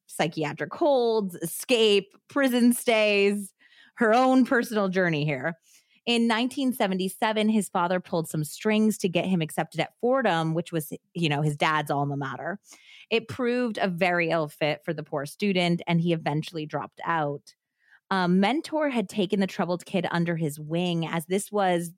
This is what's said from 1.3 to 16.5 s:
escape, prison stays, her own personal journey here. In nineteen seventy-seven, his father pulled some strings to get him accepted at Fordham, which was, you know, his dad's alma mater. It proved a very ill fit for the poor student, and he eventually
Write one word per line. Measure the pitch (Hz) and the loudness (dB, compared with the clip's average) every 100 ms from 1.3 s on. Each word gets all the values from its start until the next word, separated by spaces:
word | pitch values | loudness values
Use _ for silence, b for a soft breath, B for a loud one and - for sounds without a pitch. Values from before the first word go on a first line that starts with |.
escape, | 170 165 - - 233 220 202 196 - _ | -6 -10 -8 0 4 4 4 0 -20 _
prison | 285 269 240 240 | 0 2 4 4
stays, | 240 - 220 214 202 202 202 196 _ b b b | 4 2 2 4 4 2 0 -6 _ b b b
her | - 226 | 0 4
own | 233 262 262 | 6 6 6
personal | 247 240 - 214 190 | 4 2 2 0 0
journey | 185 175 151 | 2 2 2
here. | 151 135 151 170 b b b b - | 0 -2 -4 -8 b b b b 0
In | 233 | 2
nineteen | 233 220 247 285 262 | 2 0 -2 -2 -2
seventy-seven, | 233 202 190 190 - 220 214 214 | 0 0 0 -4 -2 -2 2 2
his | 220 - | 2 0
father | 185 175 185 | -2 0 -2
pulled | - 175 160 | -2 -4 -2
some | 160 | -4
strings | 147 - 214 214 214 202 | -4 -4 0 2 2 0
to | 185 | -2
get | 165 | 0
him | 185 185 | 0 0
accepted | 160 - 160 160 | -2 -4 -4 -4
at | 147 - | -6 -2
Fordham, | 240 269 220 165 160 | 0 2 2 0 0
which | 160 - | -2 -4
was, | 165 - - _ | -6 -6 -14 _
you | 175 160 | -2 0
know, | 143 | 0
his | 156 | 0
dad's | 147 165 156 147 | 2 2 2 0
alma | 143 143 139 | -2 -2 -4
mater. | 135 131 156 202 B B B B B | -6 -8 -8 -10 B B B B B
It | 226 226 | -4 -4
proved | - 240 247 247 214 | -4 0 0 -2 -2
a | 196 | -2
very | 170 180 175 165 | 0 2 2 2
ill | 160 147 | 0 -2
fit | - 151 - | -2 -2 -2
for | - | -6
the | 156 | -8
poor | 151 151 143 | -6 -6 -6
student, | - 202 185 175 170 | -2 0 2 2 0
and | - 170 | 0 0
he | 170 | 2
eventually | 165 160 147 - | 0 -2 -4 -4